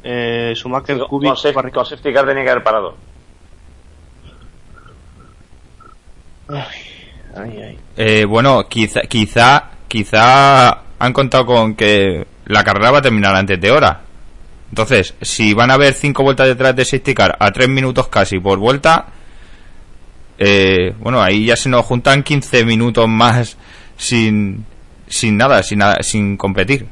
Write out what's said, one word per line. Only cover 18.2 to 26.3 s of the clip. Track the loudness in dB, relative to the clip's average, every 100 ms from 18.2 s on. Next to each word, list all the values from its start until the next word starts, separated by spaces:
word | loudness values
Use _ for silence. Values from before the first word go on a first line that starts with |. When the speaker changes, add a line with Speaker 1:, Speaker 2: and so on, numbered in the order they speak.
| -2 -2
Speaker 3:
por | -2 0
vuelta... | 0 0 2 0 -2 -16 -20 -20 -20 -20 -20 -20 -20 -20 -20 -20 -18 -4
Eh, | 0 2 2 2 0 -4
bueno, | -4 0
ahí | 0 0 0
ya | 0
se | 0
nos | 0
juntan | 0 0 0 0
quince | 0 -4 0 0
minutos | 2 0 0 0 0
más | 2 2 2 -2 -10 -20 -20 -20 -14
sin, | -4 -2 0 0 -4 -8 -14 -20 -20 -20 -14
sin | -6 -2 0
nada, | 2 2
sin | 0 0
nada, | 0 0
sin | -2 -4 -4